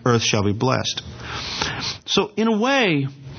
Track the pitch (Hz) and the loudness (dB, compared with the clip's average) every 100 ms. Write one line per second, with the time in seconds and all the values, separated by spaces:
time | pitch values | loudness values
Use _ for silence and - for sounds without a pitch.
0 | 127 117 - 110 101 107 127 117 104 - | 2 4 4 2 2 2 0 0 -2 -6
1 | - - - - - - - 120 - - | -10 -14 -10 -10 -8 -4 -4 -4 -6 -8
2 | - - 185 - 226 208 247 277 208 147 | 0 0 0 0 2 2 2 4 4 2
3 | 139 - - | -2 -8 -16